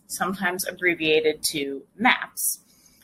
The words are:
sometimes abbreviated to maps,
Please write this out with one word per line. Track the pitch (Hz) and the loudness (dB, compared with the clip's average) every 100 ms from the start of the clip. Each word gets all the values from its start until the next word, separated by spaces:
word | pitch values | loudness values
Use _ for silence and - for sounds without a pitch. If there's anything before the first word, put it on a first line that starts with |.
| - | -14
sometimes | - 170 190 180 185 - | -4 -4 -2 -2 -2 -6
abbreviated | - 175 165 156 156 156 151 - | -2 0 2 4 4 4 0 -4
to | 156 139 139 - 180 | -2 -4 -6 -12 0
maps, | 233 - - - - - _ _ _ _ | 2 2 -2 -6 -6 -6 _ _ _ _